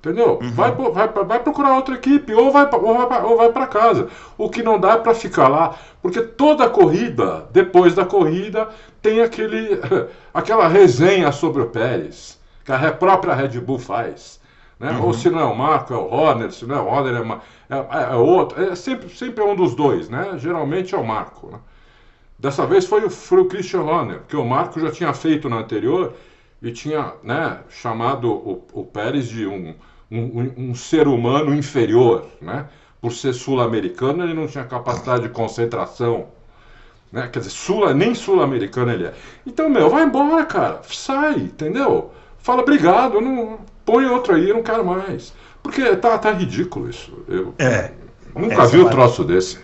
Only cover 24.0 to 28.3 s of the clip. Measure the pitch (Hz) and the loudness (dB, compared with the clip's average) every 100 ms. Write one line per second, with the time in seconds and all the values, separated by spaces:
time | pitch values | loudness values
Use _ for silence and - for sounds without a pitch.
24 | 120 90 - - 117 131 175 165 156 - | -2 -10 -8 -6 -2 -2 -2 -4 -6 -4
25 | 165 131 160 151 143 113 107 107 110 175 | -6 -4 -2 -2 -2 -8 -6 -4 -2 -2
26 | 180 - - _ _ _ 120 117 147 156 | -2 -8 -20 _ _ _ -14 -12 -8 -6
27 | 127 - 104 139 156 85 - - 120 113 | -6 -12 -8 -6 -6 -8 -18 -12 -8 -4
28 | 120 135 120 | -4 -2 -2